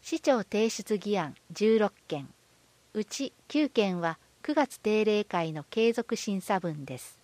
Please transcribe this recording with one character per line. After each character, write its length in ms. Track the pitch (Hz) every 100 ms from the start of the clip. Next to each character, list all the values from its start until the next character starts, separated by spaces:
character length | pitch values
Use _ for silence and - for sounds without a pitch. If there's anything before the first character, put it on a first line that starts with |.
市 200 | - 330
長 220 | - 254
提 260 | 196 208 220
出 280 | - 196 214
議 220 | 202 202
案 160 | 151 - _
十 260 | 165 214 220
六 140 | 208 _ _
件、 220 | 151 135 - _ _ _ _ _
う 100 | 214
ち 300 | 208 - 269 _ _
九 180 | 294 294
件 320 | - 202 180
は 180 | 165 160 _ _
九 120 | -
月 260 | 302 269 -
定 240 | 214 214
例 220 | 214 208 208
会 260 | 180 165
の 140 | 156 139
継 260 | 220 226
続 240 | 233 226 226
審 240 | - 196
査 220 | - 196
分 240 | 175 151 135
で 120 | 127
す。 220 | - -